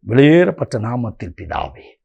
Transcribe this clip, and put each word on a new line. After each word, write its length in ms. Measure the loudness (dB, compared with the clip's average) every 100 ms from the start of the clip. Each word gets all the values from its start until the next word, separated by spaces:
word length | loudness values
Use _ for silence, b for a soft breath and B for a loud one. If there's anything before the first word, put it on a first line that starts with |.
| 0
வெளியேறப்பட்ட 720 | 4 6 6 4 -2 -6 -6
நாமத்தில் 540 | -6 -6 -8 -10 -14 -14
பிதாவே. 420 | -10 -8 -8 -14 -20 _